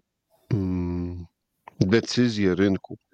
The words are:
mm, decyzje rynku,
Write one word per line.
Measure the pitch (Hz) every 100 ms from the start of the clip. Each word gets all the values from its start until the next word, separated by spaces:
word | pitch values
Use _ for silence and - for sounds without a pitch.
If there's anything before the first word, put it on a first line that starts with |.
| - _ _ _ -
mm, | 104 92 90 87 87 87 90 85 _ _ _ - -
decyzje | 95 113 - 120 123 104 95
rynku, | 90 101 95 - 95 _